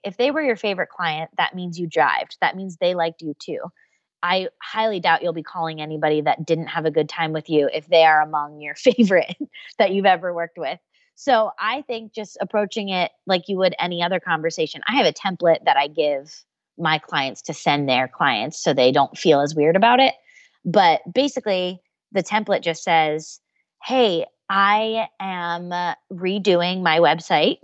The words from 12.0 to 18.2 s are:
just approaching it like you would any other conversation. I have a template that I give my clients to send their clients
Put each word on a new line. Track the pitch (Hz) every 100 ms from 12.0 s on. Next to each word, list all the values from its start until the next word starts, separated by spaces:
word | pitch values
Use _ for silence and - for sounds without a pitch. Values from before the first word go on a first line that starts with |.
| 220
just | - 214 -
approaching | 196 214 202 226 196
it | 185 175 _ -
like | 185 185
you | 190
would | 185 -
any | 175 175
other | 175 185
conversation. | 185 165 160 165 156 156 -
I | 247
have | 190
a |
template | - 202 180 175 160 -
that | 135
I | 147
give | 151 151 139 147 - _ _ _ -
my | 160 156
clients | - 156 135 104
to | -
send | 151 - 143 139
their | 127 131
clients | -